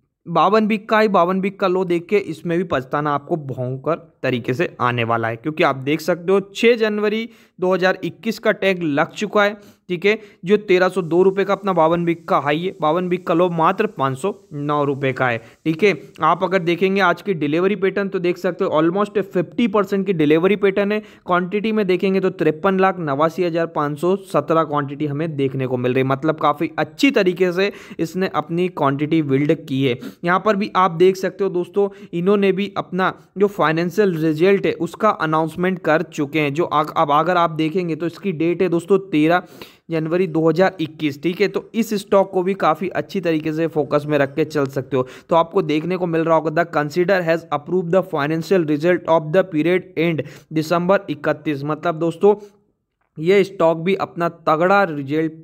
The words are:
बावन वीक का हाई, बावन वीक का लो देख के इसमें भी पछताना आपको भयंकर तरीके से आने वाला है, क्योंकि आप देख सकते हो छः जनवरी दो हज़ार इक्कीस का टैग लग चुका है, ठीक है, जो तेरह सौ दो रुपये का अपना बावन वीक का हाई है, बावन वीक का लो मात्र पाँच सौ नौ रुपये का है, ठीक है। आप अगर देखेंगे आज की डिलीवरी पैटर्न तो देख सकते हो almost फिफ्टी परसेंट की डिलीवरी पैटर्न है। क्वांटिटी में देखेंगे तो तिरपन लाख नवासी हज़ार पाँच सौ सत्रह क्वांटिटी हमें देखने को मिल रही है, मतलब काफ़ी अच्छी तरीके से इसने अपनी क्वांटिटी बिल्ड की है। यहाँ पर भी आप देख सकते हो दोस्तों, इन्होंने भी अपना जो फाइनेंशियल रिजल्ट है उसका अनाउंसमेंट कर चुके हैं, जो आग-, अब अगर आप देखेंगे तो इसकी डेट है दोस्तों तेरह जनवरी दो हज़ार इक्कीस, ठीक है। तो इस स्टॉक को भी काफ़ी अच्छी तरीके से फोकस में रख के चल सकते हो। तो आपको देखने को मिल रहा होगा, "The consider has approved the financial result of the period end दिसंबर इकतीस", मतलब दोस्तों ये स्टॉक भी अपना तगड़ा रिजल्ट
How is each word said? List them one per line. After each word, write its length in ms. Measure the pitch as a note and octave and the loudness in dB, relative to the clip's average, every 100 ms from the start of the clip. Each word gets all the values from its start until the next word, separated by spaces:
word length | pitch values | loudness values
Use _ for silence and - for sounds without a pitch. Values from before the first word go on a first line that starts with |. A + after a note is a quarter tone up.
| _ _ - | _ _ -4
बावन 400 | E3 E3+ A3 G#3+ | 2 4 4 2
वीक 220 | G#3+ A3 | 0 0
का 80 | G#3+ | 2
हाई, 120 | G#3+ | 4
बावन 320 | F#3+ E3+ F#3+ | 4 2 2
वीक 180 | G3 G3 | -2 -2
का 60 | G3 | 0
लो 180 | F#3 | 0
देख 220 | F#3 F3 E3+ | 0 -2 0
के 120 | G#3 | -2
इसमें 400 | C#3+ D#3 F3 E3+ | -2 -6 -4 -2
भी 60 | |
पछताना 460 | F3+ C#3+ C3 D3 D3 | 0 -2 -2 -4 -2
आपको 260 | C#3+ - F3 | -2 -4 -6
भयंकर 760 | C#3 B2 B2+ C3 D3 E3+ - _ | -6 -8 -6 -6 -4 -6 -8 _
तरीके 320 | C3 B2 A2 | -4 -2 -2
से 220 | B2+ F3+ - | -2 -4 -2
आने 240 | B2 A#2+ | -2 0
वाला 240 | A2+ A#2 A2+ | 0 0 -2
है, 80 | A#2 | -6
क्योंकि 260 | D#3 D#3 | -6 0
आप 140 | D#3+ C3+ | 0 0
देख 240 | C3 D#3 | -2 -2
सकते 320 | F3+ F3 F3 | -2 -4 0
हो 80 | G3 G3 | -2 -2
छः 220 | - A#3 A#3+ | 0 2 4
जनवरी 520 | A3 G#3 G#3 A3 A#3 - _ - | 2 0 -2 -2 -6 -12 _ -4
दो 120 | F3+ | -2
हज़ार 240 | F#3 F#3 F#3 | 2 0 0
इक्कीस 340 | - - A3+ - | -6 -8 -6 -2
का 140 | A3 | -2
टैग 300 | G#3 F#3+ F3+ | 0 0 0
लग 280 | E3 C#3+ E3 | 0 0 -2
चुका 320 | - G#3 G#3 | -4 -2 0
है, 120 | G3+ G#3 - _ - | 0 -2 -14 _ -8
ठीक 160 | F3 G3+ | -2 0
है, 120 | G#3+ - - | 0 -4 -10
जो 120 | E3+ G#3 | 0 0
तेरह 320 | G#3 F3+ F#3 | 4 4 2
सौ 140 | G3 | 0
दो 200 | E3 E3+ | 0 4
रुपये 220 | F#3+ F#3+ | 4 2
का 80 | G3 | 0
अपना 200 | G3 G3+ | -2 0
बावन 320 | F3 D#3+ F3 | 2 4 2
वीक 240 | E3+ E3 - | 0 -2 0
का 100 | F3 | 0
हाई 200 | C#3 D3+ | 2 -2
है, 160 | F3+ - | -2 -2
बावन 280 | D3+ E3+ F3+ | 0 0 0
वीक 180 | F3+ F3+ | -2 0
का 80 | |
लो 140 | E3 F3+ | 0 2
मात्र 360 | E3+ D#3+ G3 G#3 | 2 0 2 -2
पाँच 320 | F#3 C3+ C3 | -2 -4 -2
सौ 140 | G3 - - | -6 -8 -10
नौ 280 | D3 C#3+ D3 | -8 -4 0
रुपये 280 | C#3+ C3+ C3+ | 0 0 -2
का 160 | C3 C3 | 0 -2
है, 100 | A2+ - - | -2 -8 -8
ठीक 180 | - D#3+ | -6 0
है। 100 | G#3 E3 - - | 2 0 -6 -2
आप 220 | D#3+ E3+ | 0 2
अगर 140 | F#3 F#3+ | 0 0
देखेंगे 420 | E3 E3+ F#3+ G3 | 0 0 0 2
आज 220 | F3+ E3+ | 2 0
की 120 | - | -2
डिलीवरी 420 | E3+ D3 D#3 F#3+ G#3 | -2 -2 0 0 0
पैटर्न 320 | F#3+ F#3+ G3 | -2 -2 -4
तो 100 | F#3+ | -2
देख 200 | F3 F3+ | -2 -2
सकते 260 | F#3 E3+ | -4 -2
हो 160 | F#3+ C#3+ | 0 2
almost 400 | E3 F#3+ G#3 G#3 | 2 2 -2 -2
फिफ्टी 440 | F#3+ F#3 D#3+ - A#3+ | -2 -2 -2 0 0
परसेंट 400 | G#3+ F#3+ G3 G3 | 2 0 0 0
की 60 | |
डिलीवरी 440 | E3+ D3 D#3+ F#3 G3+ | 0 4 4 4 2
पैटर्न 360 | G3 F#3+ G3+ | 2 2 0
है। 80 | G#3+ G#3 - - | -2 -6 -12 -2
क्वांटिटी 460 | F3 F3+ G#3 A3 | 0 0 -2 0
में 140 | G#3+ F#3+ | 0 0
देखेंगे 340 | F#3 F#3+ F#3+ | 2 2 0
तो 100 | F#3 | 0
तिरपन 500 | F#3 D#3 D#3 G3 F#3+ | 0 0 2 2 2
लाख 180 | F#3+ F#3 | 2 0
नवासी 460 | D#3 C#3 D#3+ E3 | -2 0 0 0
हज़ार 220 | F3 E3 E3 | -2 0 -2
पाँच 320 | E3 D3 D3 | -2 -4 -2
सौ 160 | F3 G3 F#3+ | 0 -2 -2
सत्रह 320 | D#3 C#3+ D#3+ | -2 2 2
क्वांटिटी 420 | D3 D3 C#3 C#3+ D3 | 2 0 -2 -4 -4
हमें 300 | C#3+ E3 C#3 | -4 -4 -2
देखने 300 | C3+ C3+ B2+ | -2 -2 -4
को 100 | B2+ | -2
मिल 180 | B2+ | 0
रही 80 | C3 | 2
है, 60 | C3 | 2
मतलब 320 | C3+ D#3 D#3 | 0 0 0
काफ़ी 300 | D#3 D3 E3 - | 0 0 -2 -4
अच्छी 320 | D3+ - C#4 | -6 0 2
तरीके 420 | B3 F3+ F3 F#3 | 2 2 2 0
से 180 | F3 G3+ - - - | 0 -2 -4 -12 -6
इसने 320 | E3 F3+ F#3+ | -6 -4 -4
अपनी 340 | D3+ D3+ E3+ F3+ | -4 -4 -2 -2
क्वांटिटी 540 | F3+ C#3 C#3 D3 E3 | 0 0 0 0 0
बिल्ड 320 | C#3+ C3+ D3 D#3+ - | 2 2 2 0 -2
की 180 | C3 | -2
है। 140 | C3+ B2 - - | -2 -2 -8 -8
यहाँ 180 | F3 F#3 | -2 0
पर 120 | G#3 G3 | 2 0
भी 140 | - F#3 | 0 2
आप 140 | F#3 | 2
देख 260 | E3 F#3 F#3 | 4 4 4
सकते 280 | F#3 F#3 | -2 -4
हो 60 | G3 | -4
दोस्तों, 380 | F3 F3 G3+ G3+ G3 - | -2 -4 -2 -2 -4 -10
इन्होंने 380 | E3+ F3+ G#3 G3 | -4 0 2 2
भी 200 | F3+ G3+ E3 | 0 -2 -6
अपना 360 | D#3 F3+ F#3 - _ - | -6 -2 -2 -4 _ -2
जो 80 | G3+ | 0
फाइनेंशियल 640 | G3+ D#3 D#3+ F3 G#3+ G3+ | 2 2 2 0 0 0
रिजल्ट 520 | D#3+ D#3+ D3+ F#3 G3 D#3+ | 2 0 2 4 4 2
है 60 | |
उसका 360 | - E3+ - G#3+ | -2 -6 0 0
अनाउंसमेंट 680 | - D#3 D#3 D#3+ E3 F3+ F#3 | 0 0 0 -2 -2 -2 -2
कर 240 | E3 D#3 | 0 0
चुके 380 | E3+ - C#3+ D#3 | 0 -6 -4 -2
हैं, 120 | D3 | 0
जो 100 | C#3+ | 0
आग-, 280 | F3 D3 D3+ - | 0 0 0 0
अब 140 | D#3 | 2
अगर 240 | C#3+ D#3+ F3+ | 2 2 2
आप 140 | E3+ | 0
देखेंगे 460 | D#3 D#3+ F#3 F3 D3+ | 0 -2 -2 -4 -4
तो 100 | E3 | -6
इसकी 260 | E3 G3 | -6 -6
डेट 300 | D3+ E3 F3 | -2 0 0
है 60 | F#3 | 0
दोस्तों 300 | E3+ E3 G3 | 0 2 0
तेरह 440 | F#3+ D3+ D#3 F3 F3 - - _ - | 2 2 4 2 -2 -14 -20 _ -8
जनवरी 360 | E3 D#3 F3+ F#3+ | -6 -2 -2 0
दो 220 | D#3 D#3+ | 0 2
हज़ार 280 | D#3+ F#3 F#3 | 4 2 0
इक्कीस, 420 | D#3+ D#3 D#3 C#3 | -8 -4 -6 -4
ठीक 180 | E3 F#3 | -4 0
है। 80 | G3 | -2
तो 160 | - - | -2 -6
इस 180 | A3 A3+ | -4 -2
स्टॉक 360 | G#3 - G3 F#3+ | -4 2 2 2
को 100 | F#3 | 0
भी 120 | F3+ | -2
काफ़ी 340 | G3 E3 D#3+ F#3+ | 0 0 0 -2
अच्छी 300 | - D3 G3 | -4 -6 -4
तरीके 320 | E3+ D#3+ D3+ | -2 -2 -2
से 140 | D#3 D#3+ | -2 -2
फोकस 380 | D#3+ C3+ D3 D3 | -2 0 -2 0
में 100 | D3+ | 0
रख 160 | C3+ | 0
के 100 | C#3+ | -2
चल 220 | D#3 D3+ C#3 | -2 0 -2
सकते 300 | C#3 C3 C3 | -4 -2 -2
हो। 100 | B2+ - - | -2 -6 0
तो 80 | E3 | 2
आपको 260 | E3+ G3 | 2 0
देखने 340 | D#3+ D#3+ E3 F3+ | 0 -2 -2 -4
को 100 | F3+ | -2
मिल 180 | E3 | 0
रहा 120 | D#3+ D#3+ | 2 2
होगा, 140 | D#3 | 2
"The 180 | D#3 E3+ | 0 0
consider 460 | D#3+ D3 F3 F3 F#3+ | -2 -2 0 0 2
has 220 | E3 E3 E3 | 2 -2 -2
approved 360 | D3 C#3 F3+ E3+ | -6 -2 -4 0
the 120 | F#3 - | 0 0
financial 520 | D#3 C#3+ D#3+ D#3+ G3 D3+ | -2 -2 -2 0 0 2
result 440 | D3+ E3+ F3 - | 0 2 0 2
of 200 | E3 D3+ | 2 2
the 140 | F3+ F#3 | 0 2
period 340 | D#3 D#3 F3+ F3+ - | 0 0 0 -2 -2
end 240 | E3+ D#3 C3 - - | -2 -2 -6 -12 -8
दिसंबर 480 | D#3 D#3 F3 F3 G3 G3 | -4 -2 0 2 0 0
इकतीस", 540 | C#3+ D3+ D3+ D#3 C#3+ | -4 -2 -2 -4 -4
मतलब 340 | D3 D3+ F3 D#3+ | -4 -4 -4 -2
दोस्तों 360 | E3 E3 G3+ G#3 - _ _ _ _ _ _ - | -2 2 2 2 -2 _ _ _ _ _ _ -4
ये 240 | D#3+ G3+ | 2 2
स्टॉक 340 | F#3 F#3+ E3 E3 | 2 2 0 2
भी 160 | E3 | -2
अपना 340 | F#3+ - - E3+ | -2 -4 -4 -6
तगड़ा 540 | E3+ - D#3 F3+ G3+ | -4 -2 2 4 2
रिजल्ट 480 | F#3+ D3 C3+ D#3 D#3+ D#3+ | 2 -2 -4 -2 -2 -6